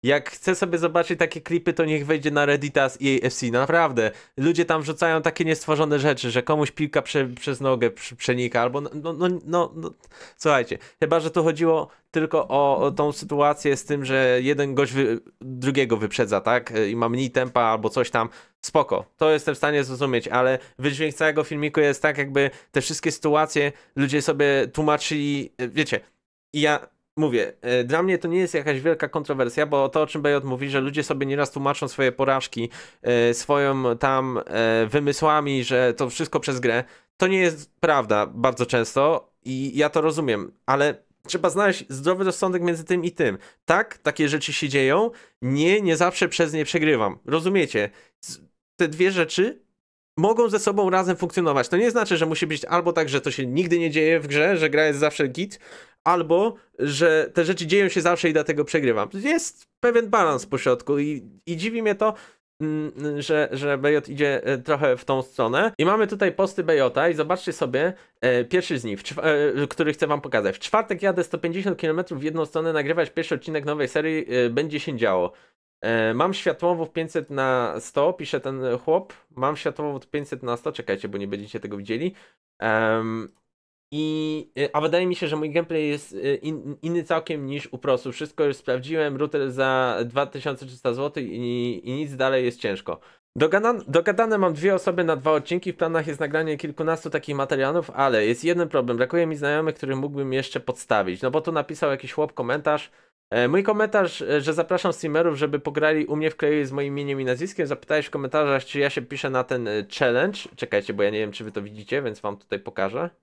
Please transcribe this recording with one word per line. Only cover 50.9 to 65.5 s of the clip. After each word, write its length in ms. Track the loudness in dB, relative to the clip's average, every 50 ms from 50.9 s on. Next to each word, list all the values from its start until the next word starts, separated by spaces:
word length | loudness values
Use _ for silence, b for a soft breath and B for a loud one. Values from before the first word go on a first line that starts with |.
| 2 2 2 2 0
funkcjonować. 520 | -2 -2 -4 -2 0 0 2 2 2 0 2
To 80 | 2
nie 140 | 2 2 2
znaczy, 260 | 2 0 0 2 2
że 80 | 2 2
musi 220 | 0 0 -2 -2
być 180 | -2 -2 -6 -4
albo 280 | 0 0 0 2 2 0
tak, 160 | 0 0 0
że 120 | 0 -2
to 100 | -2 -2
się 140 | -4 -4 -4
nigdy 340 | -2 0 0 0 2 2 2
nie 120 | 2 2
dzieje 280 | 2 2 4 4 4 2
w 80 | 0
grze, 300 | 0 0 2 2 4 2
że 120 | 2 2 2
gra 160 | 2 2 2
jest 140 | 2 2 2
zawsze 280 | 0 0 2 0 -2
git, 320 | -2 -2 -6 -8 -8 -8 -18 B B B B B B B B _
albo 520 | 2 2 2 2 2 4 4 4 2 -2 B B B _ -4
że 520 | -4 -2 0 2 4 4 4 4 2 2 0
te 120 | 0 0
rzeczy 220 | 0 0 -2 0
dzieją 220 | 2 4 4 4 4
się 120 | 2 2
zawsze 280 | 2 2 2 2 2 2
i 40 | 2
dlatego 320 | 2 2 2 0 0 0
przegrywam. 440 | 0 0 2 2 2 2 2 0 -4 -4
Jest 540 | -4 -2 0 0 0 0 -4 -10 _ -20 _ _ _
pewien 300 | 0 2 4 4 2 4
balans 360 | 2 2 4 4 2 0 -2
po 120 | -4 -4
środku 420 | 0 2 2 2 2 2 0 0 0
i, 300 | 0 -2 -4 -6 -8 -14 -20 -18 _
i 120 | -8 -6
dziwi 240 | -4 -4 -4 -4 0
mnie 140 | 0 0 0
to, 180 | 2 0 0 0 -2 B B B B B _ _ _
mm, 600 | -4 -4 -2 -4 -4 -6 -8 -6 -6 -4 -4 -4
że, 280 | -2 0 2 2 2 0
że 260 | -2 -4 -2 -2 -2
B 140 | 2 2 2
J 180 | 2 2 0 -4
idzie, 340 | -2 0 2 2 2 0 0
e, 140 | 0 -2
trochę 400 | -2 0 -2 0 2 2 2 2
w 80 | 0 0
tą 160 | 0 0 0
stronę. 500 | 0 -4 -2 -2 0 0